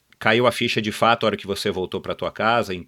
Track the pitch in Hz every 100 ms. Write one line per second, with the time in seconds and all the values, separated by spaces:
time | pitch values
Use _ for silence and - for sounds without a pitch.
0 | _ - - 113 123 - 123 - 107 -
1 | 113 117 110 101 95 98 104 92 90 95
2 | 92 87 87 - 107 120 101 90